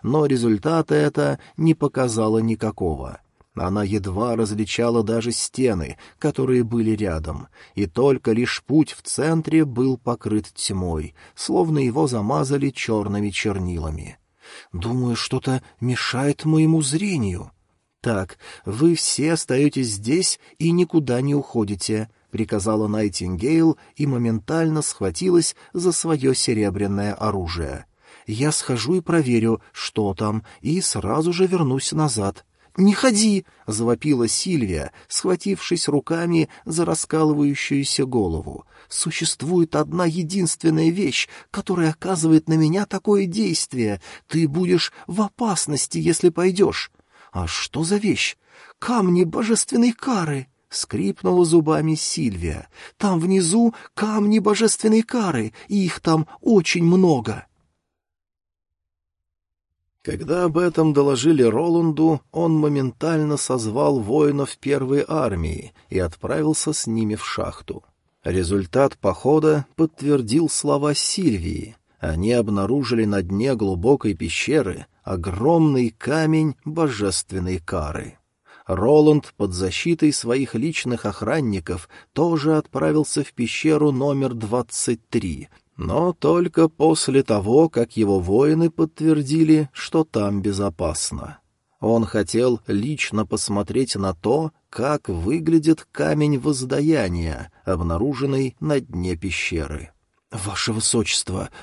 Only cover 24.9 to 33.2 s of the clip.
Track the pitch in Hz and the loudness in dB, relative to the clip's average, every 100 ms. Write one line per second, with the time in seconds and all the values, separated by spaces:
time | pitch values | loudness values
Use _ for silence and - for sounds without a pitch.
24.9 | - 95 - 185 175 160 - - 175 175 | -4 -6 -2 2 2 2 -6 -10 -2 0
25.9 | 165 165 151 131 127 - 110 101 95 101 | 0 -2 0 2 0 0 0 0 0 -2
26.9 | 101 101 98 107 98 85 85 71 73 - | -2 -4 -4 -4 -4 -6 -6 -8 -8 -14
27.9 | _ _ - - 110 151 - - 120 117 | _ _ -20 -10 -2 -2 -2 -2 -4 0
28.9 | 180 165 165 127 117 113 110 _ - - | -2 2 0 4 2 2 0 _ -12 -8
29.9 | - 101 95 107 107 - - 127 180 - | -4 -2 -2 -2 -4 -8 -10 -4 -2 -2
30.9 | - 95 135 165 175 185 185 139 135 - | -4 -2 -2 0 0 0 2 0 0 -2
31.9 | 151 151 110 98 - _ _ _ - 196 | -2 0 0 -4 -6 _ _ _ 4 4
32.9 | 190 262 208 | 6 2 4